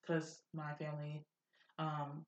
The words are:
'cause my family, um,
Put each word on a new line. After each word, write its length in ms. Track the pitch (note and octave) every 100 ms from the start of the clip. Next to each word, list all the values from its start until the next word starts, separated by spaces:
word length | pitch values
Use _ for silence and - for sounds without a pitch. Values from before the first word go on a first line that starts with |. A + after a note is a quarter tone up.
| -
'cause 360 | E3 D3+ - -
my 200 | D#3+ D3
family, 500 | D3 D3+ D3+ D3 D3+ - _ _ _ - -
um, 460 | D#3 D3+ C#3+ D#3